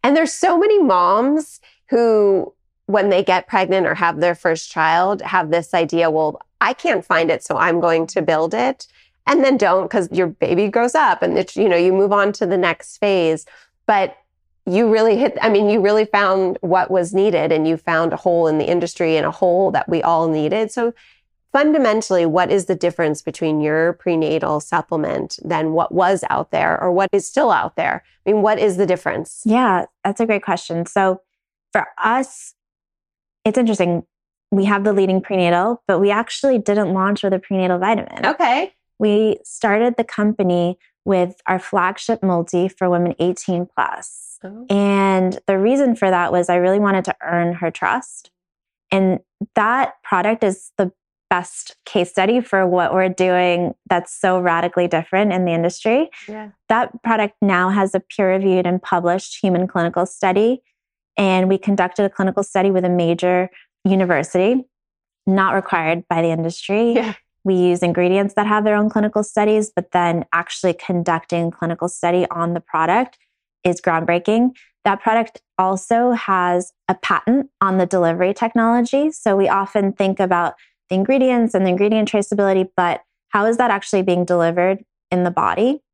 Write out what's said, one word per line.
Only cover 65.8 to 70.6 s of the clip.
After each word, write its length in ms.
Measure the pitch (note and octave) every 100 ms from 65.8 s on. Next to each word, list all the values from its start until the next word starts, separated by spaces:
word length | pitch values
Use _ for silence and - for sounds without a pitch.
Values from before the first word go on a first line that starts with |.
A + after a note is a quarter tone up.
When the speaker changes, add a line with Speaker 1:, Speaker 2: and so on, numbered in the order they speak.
| D#3+ E3+ -
Speaker 2:
by 140 | E3
the 80 | E3+
industry. 640 | E3 E3 E3+ - G#3 A#3
Speaker 1:
Yeah. 200 | A#3 A3 G3 _ _
Speaker 2:
We 120 | F#3+ F#3
use 260 | F3+ F3
ingredients 540 | F3 E3+ F3+ F#3+ G3+ G#3
that 100 | G#3
have 180 | G#3 G#3+
their 100 | G#3
own 140 | G#3+
clinical 340 | A3 G#3+ G#3+
studies, 480 | G#3 - G#3 G#3+ G#3+ -
but 160 | -
then 340 | F3+ F3 E3+ -
actually 420 | E3+ E3+ -